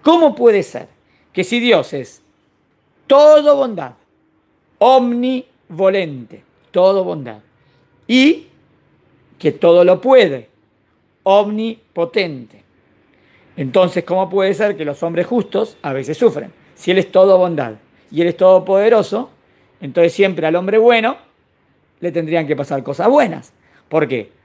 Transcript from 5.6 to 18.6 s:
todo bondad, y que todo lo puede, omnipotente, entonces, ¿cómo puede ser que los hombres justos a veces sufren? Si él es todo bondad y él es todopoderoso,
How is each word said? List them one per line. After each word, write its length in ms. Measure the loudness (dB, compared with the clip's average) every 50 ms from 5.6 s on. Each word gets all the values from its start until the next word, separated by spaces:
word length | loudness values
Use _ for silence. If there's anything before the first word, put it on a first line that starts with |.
| _ _ -6 -2 0 0 0 0 -4 -6 -10 -14 -16 _ -20 -20 _ _ _ _ _ _
todo 320 | -2 2 2 2 2 0 -4
bondad, 380 | -6 -8 -10 -12 -14 -18 -20 _ _ _ _ _ _ _ _ _ _ _ _ _
y 400 | -2 0 2 2 2 2 0 -6 _ _ _ _ _ _ _ _ _ _ _ _ _ _ _ _ _ _
que 140 | _ -4 -4
todo 320 | -4 0 2 4 4 4 4
lo 180 | 4 2 0
puede, 500 | 0 2 4 4 4 2 -2 -8 -14 _ _ _ _ _ _ _ _ _ _ _ _ _ _ _ _
omnipotente, 1400 | 0 2 2 2 0 -4 -6 -6 -8 -8 _ _ _ _ -8 -8 -4 -4 -6 -6 -4 -8 -14 -16 _ _ _ _ _ _ _ _ _ _ _ _ _ _ _ _ _ _ _ _ _ _
entonces, 480 | -10 -10 -2 2 2 2 2 -2 -6 -6
¿cómo 260 | -4 -4 -4 -4 -2
puede 240 | -2 -2 0 -2 -2
ser 220 | -2 -2 -4 -4
que 100 | -4 -8
los 180 | -8 -8 -8 -8
hombres 240 | -6 -4 -4 -4
justos 500 | -2 -2 -4 -4 -4 -4 -6 -6 -6 -10 _
a 120 | -10 -8 -8
veces 240 | -8 -8 -8 -6
sufren? 340 | 0 0 0 0 -2 -12 -14 _ _ _ _ _
Si 160 | _ -4 -2
él 60 | -2
es 140 | -2 -2 0
todo 260 | 2 2 4 4 4
bondad 360 | 2 2 0 -4 -6 -8 -8 -12 -16 _ _ _ _ _ _
y 100 | -4 -2
él 60 | -2
es 100 | -2 -2
todopoderoso, 920 | 2 4 4 4 4